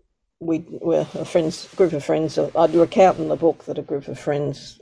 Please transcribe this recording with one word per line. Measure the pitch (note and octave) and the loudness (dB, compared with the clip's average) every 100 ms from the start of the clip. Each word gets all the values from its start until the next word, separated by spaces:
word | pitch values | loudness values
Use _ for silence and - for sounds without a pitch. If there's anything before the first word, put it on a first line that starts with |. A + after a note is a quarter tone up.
| _ _ _ - | _ _ _ -12
we, | E3 D#3+ E3+ | -4 -4 -6
we're | D#3 E3+ D#3+ D#3 - | -8 -2 0 -2 -6
a | - | -2
friends, | F3+ D#3+ - - - | 0 0 -4 -6 0
group | F3+ | 0
of | D#3 | 0
friends, | - D#3 D#3 D#3 | -2 0 0 -2
I'd | D3 - D#3+ | -2 2 2
recount | E3 E3 - F#3 F3 | 4 2 6 4 4
in | D#3 | -2
the | D3 | 0
book | E3 - - | 0 0 -4
that | C#3+ | -8
a | |
group | C#3+ C#3+ C#3 | -6 -8 -8
of | C3+ | -10
friends | - C#3+ C#3+ C#3 - - | -4 -2 -2 -6 -12 -14